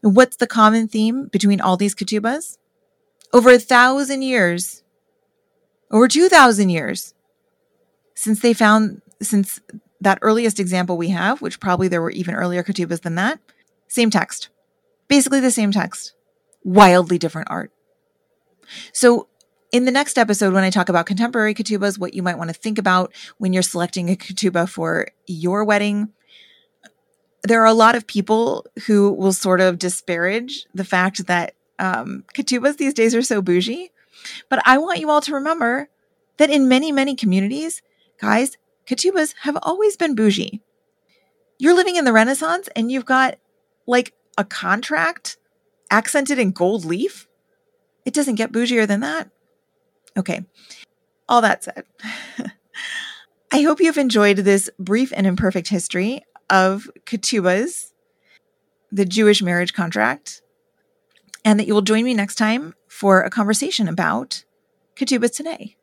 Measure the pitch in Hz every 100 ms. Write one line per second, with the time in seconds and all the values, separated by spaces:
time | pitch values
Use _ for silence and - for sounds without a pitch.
0 | 220 196 254 - 233 226 214 220 220 220
1 | 220 254 277 190 202 196 - 185 202 -
2 | 185 214 220 269 - - _ _ _ _
3 | _ _ _ 240 240 247 247 247 254 269
4 | 269 277 262 254 180 175 180 - _ _
5 | _ _ _ _ _ _ _ _ _ 214
6 | 240 277 359 339 254 202 190 170 - -
7 | - _ _ _ _ _ _ _ _ _
8 | _ - 214 214 240 226 214 214 214 -
9 | _ _ 214 208 196 - _ 214 _ _
10 | 196 190 214 220 233 214 185 180 180 175
11 | 170 180 185 277 285 - 202 180 185 175
12 | 165 - 175 175 180 180 175 196 165 170
13 | 175 165 208 311 _ _ _ _ _ -
14 | 226 208 - - - _ _ _ _ _
15 | _ 285 262 269 254 233 208 202 185 -
16 | - _ _ _ _ _ - 185 196 180
17 | 170 175 160 160 - 160 - _ _ _
18 | _ _ _ _ _ _ _ - - -
19 | 247 240 - _ _ _ _ 240 254 262
20 | 285 - 226 202 202 190 190 190 180 175
21 | 170 196 233 247 214 208 214 208 202 196
22 | 180 - 180 175 165 165 220 214 202 185
23 | 185 - - _ 190 185 180 175 175 190
24 | 175 185 - 190 - 180 185 - 165 165
25 | - _ - 170 175 196 214 208 208 208
26 | 214 _ _ - _ _ _ _ _ _
27 | _ _ _ _ 208 233 226 226 220 240
28 | - 208 196 220 233 - - - - 208
29 | 202 - 190 185 190 185 185 175 180 180
30 | - 170 180 214 247 285 - 185 190 185
31 | 185 190 185 180 170 _ _ - 185 185
32 | 120 131 - - - 247 254 285 277 285
33 | 226 233 254 214 185 175 220 277 359 _
34 | _ _ - - - 269 - 262 330 349
35 | 302 302 294 285 285 330 240 254 294 _
36 | _ _ _ _ 294 294 262 254 320 277
37 | 269 262 214 185 196 269 320 - _ _
38 | _ _ 208 214 262 - _ _ - 254
39 | 359 381 311 - 285 294 - 370 427 403
40 | 330 233 220 202 - 208 _ _ _ _
41 | _ _ _ _ _ _ 277 349 359 349
42 | 269 220 226 277 311 349 392 - 226 262
43 | 233 262 262 - _ _ _ _ - 247
44 | 247 _ _ - 202 - 180 202 - 302
45 | 330 339 - - _ _ _ _ _ 208
46 | 220 294 269 269 208 185 180 214 160 180
47 | 330 - - _ _ _ _ _ _ _
48 | - 302 277 214 226 220 233 240 214 202
49 | 277 311 - _ _ _ _ _ _ _
50 | _ - 185 165 185 _ _ - - _
51 | _ _ - 240 220 - - - - _
52 | 214 - - - - _ _ - - -
53 | - - _ _ _ 277 302 302 330 294
54 | 269 214 208 196 196 196 - _ 185 214
55 | 262 - 196 185 202 185 175 202 - 180
56 | 202 262 _ - _ 190 185 196 - -
57 | - 220 - 233 180 185 285 - - _
58 | _ _ _ _ _ _ _ _ _ 202
59 | 190 202 214 208 185 175 175 - 170 190
60 | - 147 - - _ _ _ _ _ _
61 | _ _ _ - 220 208 208 208 196 220
62 | 240 233 202 - 214 240 285 - _ -
63 | 202 185 - - 202 214 277 - 196 170
64 | 170 226 262 - _ _ _ _ _ -
65 | 269 254 233 - 311 330 208 _